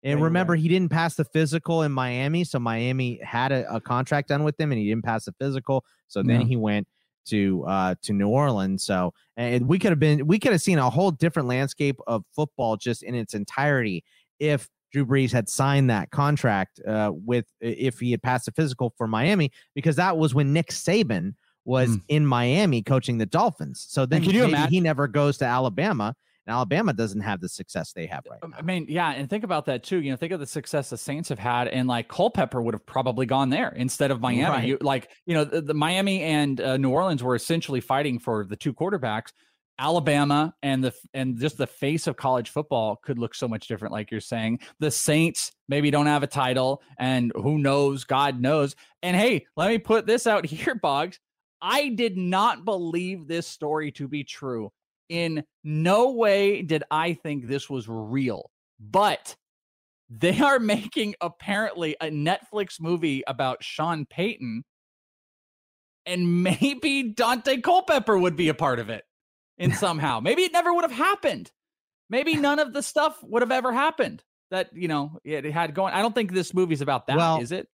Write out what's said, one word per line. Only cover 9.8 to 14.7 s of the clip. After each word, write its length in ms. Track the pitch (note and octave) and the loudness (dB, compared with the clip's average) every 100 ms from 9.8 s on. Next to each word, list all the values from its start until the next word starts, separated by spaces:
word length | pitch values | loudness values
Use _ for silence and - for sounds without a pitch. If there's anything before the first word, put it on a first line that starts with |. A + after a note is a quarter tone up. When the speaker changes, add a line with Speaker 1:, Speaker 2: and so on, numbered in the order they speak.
| G#3 | 2
Speaker 1:
have 80 | D#3+ | 4
been, 260 | D#3 D3+ D3 | 4 4 4
we 140 | G#3 | 2
could 120 | C4 | 4
have 100 | F#3+ | 2
seen 180 | - E3+ | 4 2
a 100 | B2+ | 4
whole 220 | A#2+ F#3+ | 2 0
different 360 | D#3 E3 E3 B2+ | 2 0 0 0
landscape 520 | B2 C3+ - C#3+ C3+ - | 0 -2 0 -2 -2 -2
of 180 | A#2 - - | -4 -4 -6
football 400 | D3+ - A#2+ G#2+ | -6 -2 -2 -2
just 280 | - A#2 | -2 -6
in 100 | - | -4
its 220 | B2 A2 G#2+ | -6 -6 -6
entirety 680 | G2+ - D3 C#3 A2+ F2 - _ _ _ | -6 -2 0 2 0 -4 -8 _ _ _
if 280 | D3+ D3 - | 0 0 -2